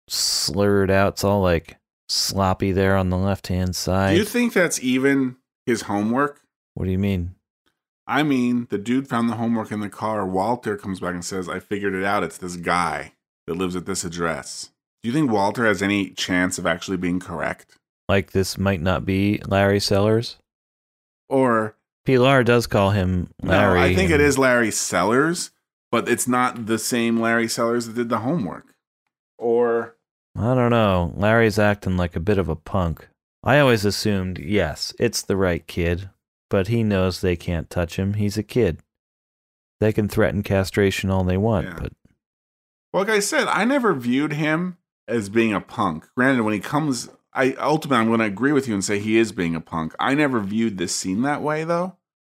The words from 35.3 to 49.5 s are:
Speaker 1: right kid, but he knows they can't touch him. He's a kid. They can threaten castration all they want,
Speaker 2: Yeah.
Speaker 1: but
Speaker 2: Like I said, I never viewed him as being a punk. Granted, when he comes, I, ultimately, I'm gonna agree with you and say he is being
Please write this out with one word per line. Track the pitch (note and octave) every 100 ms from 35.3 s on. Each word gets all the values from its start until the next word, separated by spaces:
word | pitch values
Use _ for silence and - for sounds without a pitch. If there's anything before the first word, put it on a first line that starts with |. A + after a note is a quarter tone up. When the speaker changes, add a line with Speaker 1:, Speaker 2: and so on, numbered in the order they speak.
| G2
Speaker 1:
right | F#2 E2+ -
kid, | - E2+ E2+ F#2+ - _ _ -
but | G2+ F#2+
he | A#2
knows | A2 G2 F#2 F2+
they | F#2 E2+
can't | - E2+ -
touch | - E2+ -
him. | F#2+ G#2
He's | G#2 G#2
a |
kid. | - B2 G2+ D#2+ _ _ _ _ _ _ _ _ _ -
They | G#2+
can | G#2+ G2+
threaten | - F#2 F#2+
castration | G2 G2 F#2+ - G2 - F#2+
all | F#2+
they | F#2 F#2
want, | A2 G2+ F2+
Speaker 2:
Yeah. | E2
Speaker 1:
but | - - _ _ _ _ _ _ _ _ _
Speaker 2:
Like | F3 G3
I | G#3+
said, | G3+ D#4 F#3+
I | E3 A3
never | C#4+ A#3
viewed | D3 A#2+ B2+ D3+
him | D3 D#3 D#3 F#3 F3+ _ _ -
as | A#2 G2+
being | A2 A2+
a | F#2+
punk. | - - G2 D#2 - -
Granted, | B2+ C3
when | G#2+
he | G#2+
comes, | - D3 D#3 A#2+ - - _
I, | - C3+
ultimately, | - C3 D#3 D#3 B2
I'm | A2+
gonna | A2+ A2
agree | F#2+ C3+
with | D3 A#2
you |
and | G2+
say | F#2 G2+
he | G#2+ A2
is | A2+
being | G2 E2+